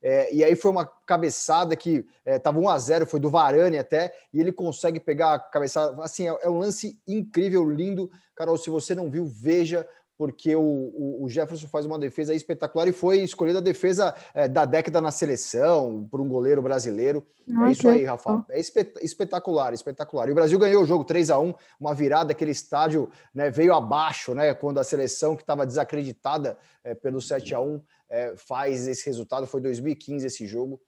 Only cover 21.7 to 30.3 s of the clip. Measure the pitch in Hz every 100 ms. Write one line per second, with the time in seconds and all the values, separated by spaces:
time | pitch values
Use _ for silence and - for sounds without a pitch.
21.7 | _ 147 147 147 147 160 147 156 139 -
22.7 | 147 160 156 127 - _ 135 147 131 170
23.7 | 160 113 147 160 - - 127 151 135 143
24.7 | 139 135 147 131 - 156 156 - 143 131
25.7 | 135 143 147 139 117 139 151 135 113 _
26.7 | _ 123 117 139 131 123 139 113 127 135
27.7 | 151 _ _ _ 117 120 98 _ 127 139
28.7 | 131 127 127 - 117 113 131 135 139 131
29.7 | 120 139 151 - 143 131